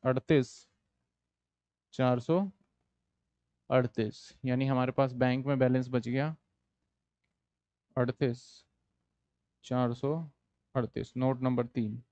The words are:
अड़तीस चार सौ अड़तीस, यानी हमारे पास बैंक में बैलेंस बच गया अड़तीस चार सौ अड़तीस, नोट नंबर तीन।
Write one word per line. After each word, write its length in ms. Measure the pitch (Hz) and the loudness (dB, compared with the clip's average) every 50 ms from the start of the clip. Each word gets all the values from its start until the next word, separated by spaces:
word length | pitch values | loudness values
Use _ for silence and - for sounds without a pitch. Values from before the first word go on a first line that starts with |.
| - | 0
अड़तीस 500 | 127 127 127 - - 160 139 123 - - - - _ _ _ _ _ _ _ _ _ _ _ _ _ _ _ _ _ _ _ _ _ _ _ _ _ - | 0 0 0 2 4 4 4 4 2 -4 -20 -20 _ _ _ _ _ _ _ _ _ _ _ _ _ _ _ _ _ _ _ _ _ _ _ _ _ -2
चार 260 | - 131 127 123 120 | 0 2 2 2 2
सौ 180 | 117 - 165 185 202 190 - _ _ _ _ _ _ _ _ _ _ _ _ _ _ _ _ _ _ _ _ _ _ - | 0 0 0 0 0 -2 -6 _ _ _ _ _ _ _ _ _ _ _ _ _ _ _ _ _ _ _ _ _ _ 0
अड़तीस, 480 | 135 131 123 120 - - 110 107 - - - - - _ - | 2 2 2 0 0 -2 -4 -4 -4 -10 -18 -20 -16 _ -4
यानी 220 | 127 127 127 135 | -2 -2 0 0
हमारे 260 | 135 135 127 127 127 - | 0 0 0 0 -2 0
पास 200 | - 135 127 127 | 0 0 0 0
बैंक 300 | 123 127 127 123 135 131 | 0 0 0 0 0 -2
में 120 | 143 139 131 | -2 0 2
बैलेंस 300 | 131 127 127 131 123 123 | 2 2 2 2 0 0
बच 180 | 131 123 110 117 | -2 -4 -2 -2
गया 260 | 123 135 143 156 160 - _ _ _ _ _ _ _ _ _ _ _ _ _ _ _ _ _ _ _ _ _ _ _ _ _ _ _ _ _ _ - | -2 -2 -2 -4 -6 -10 _ _ _ _ _ _ _ _ _ _ _ _ _ _ _ _ _ _ _ _ _ _ _ _ _ _ _ _ _ _ -2
अड़तीस 440 | 127 123 120 123 - 147 123 120 123 - - - - _ _ _ _ _ _ _ _ _ _ _ _ _ _ _ _ _ _ _ _ - | -2 -2 -2 -2 -2 -2 -2 -2 -4 -10 -20 -20 -20 _ _ _ _ _ _ _ _ _ _ _ _ _ _ _ _ _ _ _ _ -8
चार 280 | - 127 127 123 120 120 | -4 0 0 0 0 -2
सौ 180 | - - 139 156 165 165 147 - _ _ _ _ _ _ _ - | -2 -4 -4 -4 -4 -6 -10 -14 _ _ _ _ _ _ _ -4
अड़तीस, 380 | 131 117 107 - 110 - - - | -4 -4 -2 -4 -6 -8 -8 -4
नोट 260 | 127 131 131 131 123 127 | -2 0 0 0 0 0
नंबर 240 | 127 127 120 120 120 | 0 0 0 -2 -2
तीन। 340 | - 123 113 104 110 123 - _ | -2 -4 -4 -4 -4 -8 -12 _